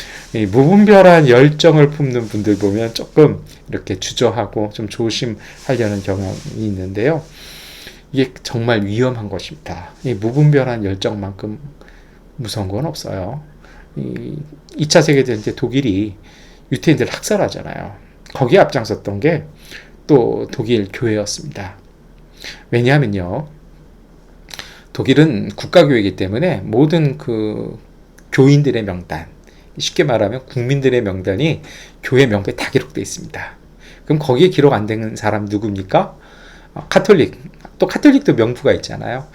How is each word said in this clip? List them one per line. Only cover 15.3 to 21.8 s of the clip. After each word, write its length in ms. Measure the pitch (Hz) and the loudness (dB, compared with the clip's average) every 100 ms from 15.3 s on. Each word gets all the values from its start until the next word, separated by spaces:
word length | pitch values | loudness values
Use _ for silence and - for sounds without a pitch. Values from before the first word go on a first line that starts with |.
| 110 | -2
때 120 | 110 | -4
독일이 640 | - 117 131 131 95 107 98 - - - - - | -6 -2 -2 0 -2 -4 -8 -20 -20 -20 -20 -8
유태인들 360 | 123 - 127 113 | -2 0 0 0
학살하잖아요. 840 | - - 208 131 - 87 85 90 - - - - | -6 -4 -2 -2 -4 -12 -12 -12 -16 -20 -20 -18
거기에 240 | - 123 185 | -2 2 4
앞장섰던 600 | - 135 110 104 - 101 | 4 0 -4 -6 -6 -2
게 240 | 147 170 - - - - - - - | -2 -2 -6 -20 -20 -20 -20 -20 2
또 400 | 143 113 113 113 | 4 4 -2 -6
독일 360 | - 110 117 101 | -8 -2 0 -2
교회였습니다. 840 | - 117 107 98 - 78 - 95 - | -4 -4 -2 -4 -10 -12 -12 -14 -16